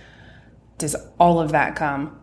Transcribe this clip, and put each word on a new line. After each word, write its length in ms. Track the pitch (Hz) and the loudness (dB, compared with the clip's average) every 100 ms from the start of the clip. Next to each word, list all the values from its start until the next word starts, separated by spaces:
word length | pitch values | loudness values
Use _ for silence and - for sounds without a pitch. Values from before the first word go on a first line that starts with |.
| - - - - - - - - | -20 -20 -20 -20 -20 -20 -18 -8
does 160 | 151 - - - | -6 -6 -6 2
all 200 | 175 170 | 4 4
of 120 | 151 | 2
that 240 | 151 - - | 0 0 -2
come 440 | 151 139 151 - | -4 -4 -6 -12